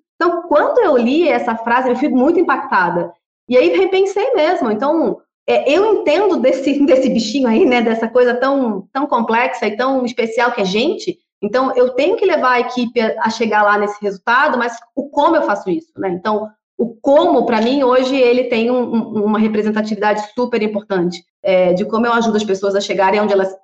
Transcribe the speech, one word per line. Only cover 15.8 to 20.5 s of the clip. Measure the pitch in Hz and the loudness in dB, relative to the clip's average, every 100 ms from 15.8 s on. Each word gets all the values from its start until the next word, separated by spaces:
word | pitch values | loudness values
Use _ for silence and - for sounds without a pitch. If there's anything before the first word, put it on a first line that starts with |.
| - - | -6 -8
né? | 190 | -6
Então, | 180 220 214 214 - _ - | -4 -4 -4 -6 -14 _ -6
o | 233 - | -6 -4
como, | - 285 349 277 226 | 2 4 4 2 0
pra | 220 | 0
mim, | 226 285 | 0 2
hoje, | 254 254 254 269 | 2 2 2 2
ele | 240 247 | 2 2
tem | 240 220 233 | 0 0 0
um, | 254 240 | 0 0
um, | 233 - 220 | -2 -2 -2
uma | 208 208 | 0 0
representatividade | 214 214 208 214 214 214 208 208 - | 0 0 -2 -2 -4 -2 -2 -2 -4
super | - 240 | -6 -4